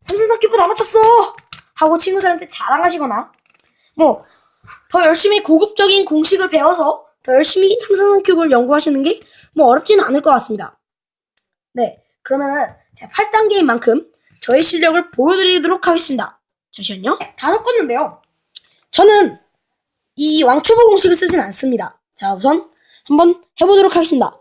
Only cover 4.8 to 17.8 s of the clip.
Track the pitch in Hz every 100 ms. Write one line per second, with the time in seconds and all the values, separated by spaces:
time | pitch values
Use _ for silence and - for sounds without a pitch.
4.8 | _ 359 330 330 403 415 415 320 427 -
5.8 | 403 392 381 311 320 381 381 311 311 349
6.8 | 302 311 _ _ - 254 311 381 381 466
7.8 | - 392 403 403 392 339 330 247 247 294
8.8 | 311 277 269 440 - - - - 269 269
9.8 | - 415 330 277 302 254 - 208 175 _
10.8 | _ _ _ _ _ - _ _ _ 247
11.8 | 226 - _ _ - 269 277 285 254 -
12.8 | _ - - - 415 427 440 392 302 233
13.8 | 233 240 - _ _ - - 254 330 339
14.8 | 330 330 349 - 269 370 370 359 320 370
15.8 | 359 339 339 262 196 _ _ _ _ -
16.8 | 196 190 202 427 - - 277 415 466 480